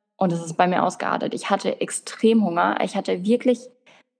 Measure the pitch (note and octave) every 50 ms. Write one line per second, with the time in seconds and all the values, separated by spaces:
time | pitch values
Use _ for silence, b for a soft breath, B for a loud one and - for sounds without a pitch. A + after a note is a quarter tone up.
0 | _ _ _ - F#3+ F3 E3+ E3 E3+ E3 E3 - F3+ F3+ F3+ - - F#3 F3+ -
1 | - - - - - - - - - - G3+ G3 - - - - - - - -
2 | - - - - - A3 A3+ A3+ G3+ F3 E3+ F3 F3+ G3+ - - - F3+ - G3
3 | - G3 F#3 F3+ F#3 G#3 A#3+ A#3+ - B3+ A#3+ A#3+ - - _ _ b b b b
4 | b b _ _